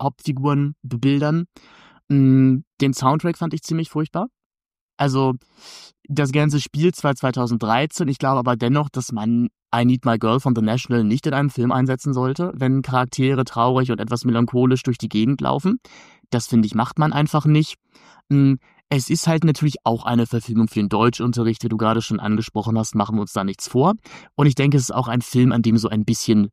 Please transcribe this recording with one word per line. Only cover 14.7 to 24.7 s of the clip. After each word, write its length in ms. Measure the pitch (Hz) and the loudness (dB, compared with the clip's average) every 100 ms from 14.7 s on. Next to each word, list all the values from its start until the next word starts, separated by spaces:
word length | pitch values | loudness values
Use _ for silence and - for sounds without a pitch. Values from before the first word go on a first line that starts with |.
| 127 | 2
durch 160 | - 117 | -2 -4
die 100 | 110 | -2
Gegend 320 | 107 117 139 | 0 0 0
laufen. 380 | 135 139 185 247 _ - - _ - | -2 0 -2 -4 _ -20 -20 _ -4
Das, 180 | 117 - | -4 0
finde 180 | 117 107 | 2 2
ich, 80 | |
macht 240 | 110 123 - | 0 -2 0
man 140 | 151 | 0
einfach 340 | 143 147 151 151 | 0 0 0 4
nicht. 300 | 151 156 - _ _ - _ - | 2 2 -6 _ _ -20 _ 0
Mm, 260 | 143 135 135 _ _ - | 4 4 2 _ _ -4
es 220 | 143 - | -2 0
ist 160 | 165 170 | -2 2
halt 180 | 160 | 2
natürlich 320 | 160 139 151 - | 2 2 0 -2
auch 200 | 113 117 | -4 -2
eine 220 | - 120 113 | 0 0 0
Verfilmung 420 | 117 - 113 110 | -2 -2 0 0
für 120 | 107 | 0
den 80 | 101 | 0
Deutschunterricht, 760 | 104 117 - 120 120 113 113 | 2 2 0 -4 0 -2 -2
wie 40 | 120 | -4
du 80 | 110 | 0
gerade 240 | 110 113 | 0 0
schon 180 | - 107 | -2 -4
angesprochen 580 | 104 107 107 107 113 113 | -2 -2 -2 -4 -2 -2
hast, 160 | 110 | -2
machen 220 | 110 101 107 | -2 -2 -2
wir 60 | |
uns 100 | 101 | -4
da 120 | 104 | -4
nichts 220 | 98 - - | -6 -6 -4
vor. 260 | 123 160 220 - - - | 2 2 0 -6 -20 -12
Und 120 | - 143 | 2 2
ich 80 | |
denke, 220 | 131 143 | 4 2